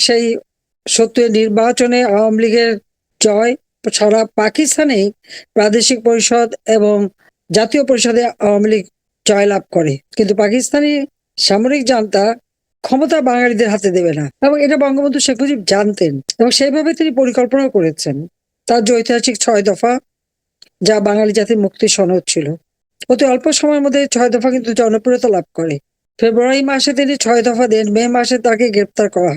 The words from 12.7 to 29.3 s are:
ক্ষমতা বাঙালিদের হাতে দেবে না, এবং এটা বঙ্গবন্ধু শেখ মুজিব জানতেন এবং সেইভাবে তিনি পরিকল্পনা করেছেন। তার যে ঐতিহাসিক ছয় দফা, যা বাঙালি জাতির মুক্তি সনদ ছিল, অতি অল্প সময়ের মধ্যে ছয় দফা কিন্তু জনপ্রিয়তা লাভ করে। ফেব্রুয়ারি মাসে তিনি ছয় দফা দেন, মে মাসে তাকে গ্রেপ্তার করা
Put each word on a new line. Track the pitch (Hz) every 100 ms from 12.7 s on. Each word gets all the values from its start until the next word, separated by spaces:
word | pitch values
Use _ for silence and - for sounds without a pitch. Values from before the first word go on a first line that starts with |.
| _
ক্ষমতা | - 262 294 320
বাঙালিদের | 254 240 247 214 226
হাতে | 208 196 180
দেবে | 170 151
না, | 143 - 269
এবং | 294
এটা | 285 294
বঙ্গবন্ধু | 277 269 285 277
শেখ | - 233
মুজিব | 277 269 180
জানতেন | 196 208 202 165 139 - -
এবং | 233
সেইভাবে | - 277 294 311 330
তিনি | 320 247
পরিকল্পনা | 254 240 240 269 269
করেছেন। | 208 165 151 156 139 170 _ _ _ -
তার | 233
যে | 214 240
ঐতিহাসিক | 226 233 254 214
ছয় | - 208
দফা, | 202 180 240 247 _ _ _ _ _ _ _ -
যা | 196 214
বাঙালি | 202 208 214
জাতির | 208 202 220
মুক্তি | 196 - 214
সনদ | - 180 185 -
ছিল, | - 143 165 _ _ _ - -
অতি | 247 269
অল্প | 254 311
সময়ের | - 302 294
মধ্যে | 277 277 277
ছয় | 233 247
দফা | 233 254
কিন্তু | 254 226 226
জনপ্রিয়তা | 226 220 247 247 240
লাভ | 190 -
করে। | - 165 143 _ _ _ -
ফেব্রুয়ারি | 226 226 247 269
মাসে | 269 269 285
তিনি | 262 277 277
ছয় | 226 240
দফা | 233 226 247
দেন, | 220 214 208
মে | 240
মাসে | 247 240 254
তাকে | 240 220 240
গ্রেপ্তার | 202 196 - 208
করা | 180 180